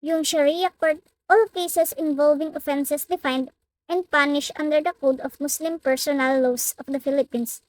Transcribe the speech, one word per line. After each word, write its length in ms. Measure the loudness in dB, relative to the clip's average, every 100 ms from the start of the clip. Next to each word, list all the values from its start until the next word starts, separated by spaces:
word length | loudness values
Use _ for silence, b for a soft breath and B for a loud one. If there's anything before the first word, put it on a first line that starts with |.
Yung 240 | 0 -2 0
Sharia 480 | 2 2 2 -2
Court, 240 | _ 0 0 _ _ _
all 160 | 4 4
cases 400 | 0 -2 0 0 0
involving 560 | -4 2 4 2 0 -6
offenses 480 | -4 -2 -2 -4 -4
defined 480 | -4 -2 -2 -4 _ _ _ _
and 240 | -4 0
punished 480 | 0 2 0 -4 -6
under 240 | 0 0
the 120 | 0 -2
Code 240 | 0 0
of 160 | -4 -8
Muslim 400 | -6 -4 -4 -4
Personal 640 | -2 -2 0 0 2 2
Laws 320 | 2 0 -4 -6
of 80 | -6
the 80 | -6
Philippines. 640 | -2 -2 0 -4 -6 -10